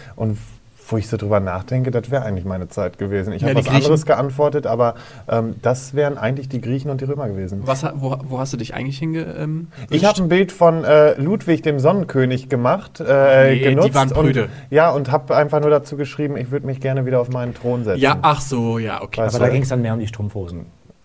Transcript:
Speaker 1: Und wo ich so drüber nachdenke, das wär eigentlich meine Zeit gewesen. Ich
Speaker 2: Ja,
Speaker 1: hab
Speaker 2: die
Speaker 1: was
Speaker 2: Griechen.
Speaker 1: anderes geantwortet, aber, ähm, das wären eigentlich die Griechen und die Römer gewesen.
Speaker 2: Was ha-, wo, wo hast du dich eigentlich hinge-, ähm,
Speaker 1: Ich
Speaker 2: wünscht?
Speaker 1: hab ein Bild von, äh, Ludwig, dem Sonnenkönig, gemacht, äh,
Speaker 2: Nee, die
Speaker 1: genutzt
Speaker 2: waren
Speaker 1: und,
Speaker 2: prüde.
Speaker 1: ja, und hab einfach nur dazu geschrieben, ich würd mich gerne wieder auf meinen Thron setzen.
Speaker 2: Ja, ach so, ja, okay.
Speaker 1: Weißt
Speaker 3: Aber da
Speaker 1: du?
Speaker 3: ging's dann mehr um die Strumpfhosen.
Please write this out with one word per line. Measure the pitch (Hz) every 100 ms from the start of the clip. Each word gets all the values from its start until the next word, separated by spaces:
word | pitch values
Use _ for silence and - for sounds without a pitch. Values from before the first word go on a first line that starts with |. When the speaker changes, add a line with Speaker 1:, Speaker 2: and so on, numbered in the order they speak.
| - -
Speaker 1:
Und | 110 104 - - _ _ -
wo | 113
ich | 104
so | 107
drüber | 101 104
nachdenke, | 95 90 - 127 127
das | 117 113
wär | 135 110
eigentlich | 95 95
meine | 92 87
Zeit | - 90 -
gewesen. | 101 101 95
Ich | 101
Speaker 2:
Ja, | 139
Speaker 1:
hab |
Speaker 2:
die | 135
Speaker 1:
was | 120
Speaker 2:
Griechen. | 139
Speaker 1:
anderes | 147 156 156
geantwortet, | 120 139 135 147 147 113
aber, | 117 120 117 - - -
ähm, | 117 113 -
das | 120 127 -
wären | 135 143 139
eigentlich | 113 139 135
die | 123
Griechen | 117 131 143
und | 131
die | 135
Römer | 143 120
gewesen. | 98 92 98
Speaker 2:
Was | 131 135
ha-, | 156 143
wo, | 131 135
wo | 131 127
hast | 131
du | 117
dich | 113
eigentlich | - 131 135
hinge-, | 160 160 160 -
ähm, | 151 160 165 - -
Speaker 1:
Ich | 151
Speaker 2:
wünscht? | 202
Speaker 1:
hab | 196
ein | 170
Bild | 180 190
von, | - 170 165
äh, | 139 151 151 -
Ludwig, | 151 214 175 160
dem | 160 143
Sonnenkönig, | 135 196 165 135 127 127 -
gemacht, | 123 123 190 - -
äh, | 156 139 139 135 135
Speaker 2:
Nee, | 131
die | 135
Speaker 1:
genutzt | 135 139
Speaker 2:
waren | 139 135
Speaker 1:
und, | 143
Speaker 2:
prüde. | 147 131 101 - -
Speaker 1:
ja, | 147 165
und | 143 127
hab | 147 -
einfach | 131 147 151
nur | 147
dazu | 147 - 143
geschrieben, | 139 - 147 143
ich | 120
würd | 139
mich | 135 135
gerne | 135 135 131
wieder | 127
auf | 120
meinen | 127 123
Thron | - 120 123
setzen. | 110 95
Speaker 2:
Ja, | 135 139
ach | 156 143
so, | - 123 117 113
ja, | 110 104
okay. | 101 -
Speaker 1:
Weißt | 110 117
Speaker 3:
Aber | 104
da |
Speaker 1:
du? | 131
Speaker 3:
ging's | 131
dann | 127
mehr | 113
um | 113
die | 107
Strumpfhosen. | - 104 101 87 85 85 _ _ _